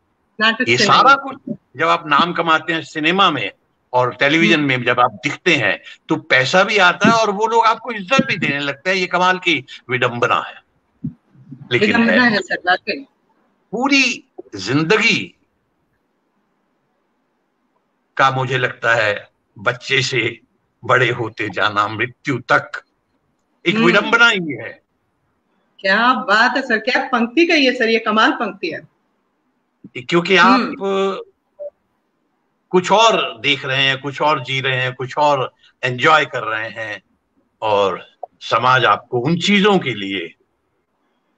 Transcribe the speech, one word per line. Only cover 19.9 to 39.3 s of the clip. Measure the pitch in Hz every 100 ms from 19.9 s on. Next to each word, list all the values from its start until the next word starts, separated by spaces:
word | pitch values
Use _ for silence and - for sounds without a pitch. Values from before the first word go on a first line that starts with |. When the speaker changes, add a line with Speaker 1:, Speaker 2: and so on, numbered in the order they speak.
| 135
Speaker 2:
से | 127 127 113 104 _ _ _ _ 110
बड़े | 127 123
होते | 113 110 - 107
जाना, | 95 101 104 104
मृत्यु | 107 127 - - 123
तक | - 143 - - - _ _ _ _ _ _ _ 170
एक | 208
Speaker 1:
हम्म। | 226
Speaker 2:
विडंबना | 196 214 233 233
ही | 208 160
है। | 117 110 - _ _ _ _ _ _ _ _ _ _
Speaker 1:
क्या | 190 202 240
बात | 247 170 214 247 294
है |
सर, | 247 220
क्या | 247 262 262
पंक्ति | 240 233 311 339
कही | 330 262
है | 247
सर, | 226
ये | 226
कमाल | 226 214 254
पंक्ति | 294 214 185 175
है। | 143 - _ _ _ _ _ _ _ _ _ - 127
Speaker 2:
क्योंकि | 127 170 175 185
आप | 180 254
Speaker 1:
हम्म। | 214 - 196 196 196 185 - _ _ - - - _ _ _ _ _ _ _ _ _
Speaker 2:
कुछ | 180 180
और | 196 226 190 - -
देख | 135 135 139
रहे | 131
हैं, | 135 131
कुछ | 143 135
और | 151 156
जी | 131 135
रहे | 131 127
हैं, | 127 127
कुछ | 131 156
और | 147 143 120 - _ _
enjoy | 127 123 147 156 147
कर | 131
रहे | 107 110 110
हैं, | 107 110 101 _ _ _ _ _ -
और | 110 101 98 87 - _ - _
समाज | - 113 127 127 117
आपको | 101 - 123
उन | 127